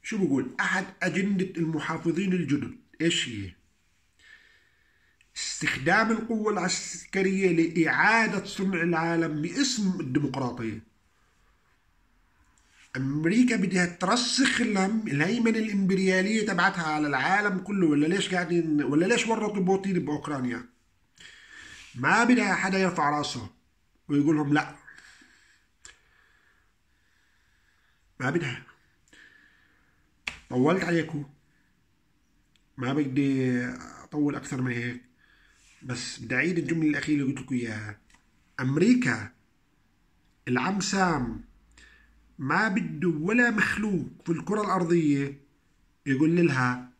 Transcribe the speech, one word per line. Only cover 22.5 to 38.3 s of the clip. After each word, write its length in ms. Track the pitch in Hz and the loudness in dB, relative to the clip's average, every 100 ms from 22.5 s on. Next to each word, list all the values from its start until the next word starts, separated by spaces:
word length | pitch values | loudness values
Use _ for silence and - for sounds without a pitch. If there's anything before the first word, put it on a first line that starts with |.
| 185 | 0
حدا 240 | 190 190 | 0 0
يرفع 300 | 185 170 147 | 0 0 0
راسه 400 | 147 143 127 101 _ _ _ _ _ - | 0 -4 -8 -12 _ _ _ _ _ -2
ويقول 260 | 143 147 156 | 2 4 2
لهم: 180 | 143 | 2
"لا". 220 | 147 - - - - - - - _ _ _ _ _ - - _ _ _ _ _ _ _ _ _ _ _ _ _ _ _ _ _ _ _ _ _ _ | 0 0 -12 -20 -20 -20 -20 -20 _ _ _ _ _ -20 -20 _ _ _ _ _ _ _ _ _ _ _ _ _ _ _ _ _ _ _ _ _ _
ما 100 | 127 | -2
بدها. 340 | 165 143 120 - - _ _ _ - - _ _ _ _ _ _ _ _ _ - - _ | -2 -4 -8 -14 -20 _ _ _ -20 -20 _ _ _ _ _ _ _ _ _ -14 -14 _
طولت 340 | 127 139 185 | 0 2 2
عليكم، 460 | 180 170 156 151 139 _ _ _ _ _ _ _ _ _ _ _ _ _ _ - | 0 -2 -2 -8 -10 _ _ _ _ _ _ _ _ _ _ _ _ _ _ -8
ما 160 | 123 | -2
بدي 720 | 143 139 131 139 135 127 123 123 123 - - | 0 0 2 2 2 2 0 -2 -8 -16 -20
أطول 320 | - 151 147 135 | -10 -2 -2 -2
أكثر 260 | - 135 | -6 -4
من 100 | 127 | -2
هيك، 300 | 120 120 - _ _ _ _ _ _ _ _ | -2 -6 -10 _ _ _ _ _ _ _ _
بس 360 | 127 120 - - | -10 -8 -8 -12
بدي 160 | 117 127 | -4 -2
أعيد 220 | 156 170 | 0 -2
الجملة 320 | 143 165 156 | -2 0 0
الأخيرة 320 | 143 151 151 | 0 -2 0
اللي 120 | 135 | 0
قلت 80 | 131 | -4
لكم 140 | - 127 | -4 -4
إياها. 440 | 117 107 107 104 _ _ _ | -4 -8 -10 -14 _ _ _